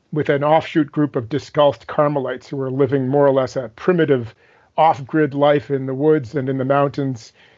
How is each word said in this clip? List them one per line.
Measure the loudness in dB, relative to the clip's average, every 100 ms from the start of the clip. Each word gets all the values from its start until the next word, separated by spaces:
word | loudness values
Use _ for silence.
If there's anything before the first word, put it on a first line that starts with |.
| _
with | -4 -2
an | 0
offshoot | 2 0 2 -2 -2
group | -2 -2
of | -4 -6
discalced | -8 -4 2 2 0 -6
Carmelites | -2 0 -2 -6 -8 -10
who | -8
were | -6
living | 0 0 0 0
more | 2
or | 4
less | 2 0
a | -6 -10
primitive | -4 0 2 2 0 -2 -14 _ _ _ 2
off-grid | 2 2 -2 0 0
life | 2 2 2 0
in | -6 -4
the |
woods | 0 2 2 0
and | -6 -4
in | -4
the |
mountains. | 0 2 0 -2 -4 -6 -14 _ _